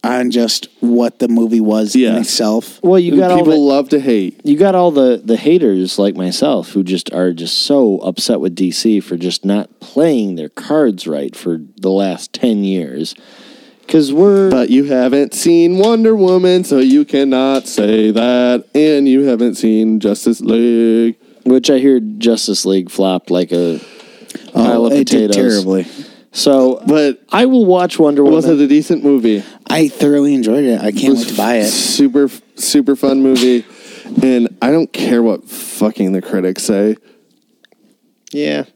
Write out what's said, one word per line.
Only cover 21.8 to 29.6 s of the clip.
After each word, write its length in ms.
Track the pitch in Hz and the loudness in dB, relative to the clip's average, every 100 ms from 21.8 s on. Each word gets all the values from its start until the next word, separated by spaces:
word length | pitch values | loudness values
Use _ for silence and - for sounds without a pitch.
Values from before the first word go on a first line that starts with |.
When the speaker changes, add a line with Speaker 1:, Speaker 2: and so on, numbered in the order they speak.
| 139 131 | 4 2
Speaker 3:
Justice 640 | 107 107 117 110 - 98 - | -2 -4 -2 -2 -2 -4 -2
League 240 | 98 90 | -2 -2
flopped 420 | - 95 92 - | -4 -2 -2 -2
like 220 | 87 87 | -4 -2
a 260 | 87 85 78 - - - - - - - | -2 -2 -4 -10 -20 -20 -20 -20 -20 -10
Speaker 1:
Oh, 100 | - | -2
Speaker 3:
pile 220 | 117 - 233 | 0 2 2
of 40 | |
Speaker 1:
it 160 | 254 139 | 0 2
did 220 | 135 208 | 0 2
Speaker 3:
potatoes. 40 | 202 247 208 | 0 0 0
Speaker 1:
terribly. 240 | 190 190 - - - - _ | 0 -2 -4 -12 -20 -20 _
Speaker 3:
So, 500 | - - 135 127 131 117 | -4 0 2 2 0 0
Speaker 2:
But 380 | 151 147 127 _ | 0 0 -4 _
Speaker 3:
I 140 | 190 247 | 0 2
will 200 | 262 202 | 2 2
watch 320 | 180 180 - | 2 0 2
Wonder 260 | 156 143 143 | 2 4 2
Speaker 2:
was 200 | 160 165 | 2 2
Speaker 3:
Woman. 140 | 151 | 2
Speaker 2:
it 60 | 143 | 2
a 20 | |
decent 360 | 147 - 165 143 | 2 0 -2 2
movie? 360 | 139 113 104 - - | 2 2 -2 -4 -20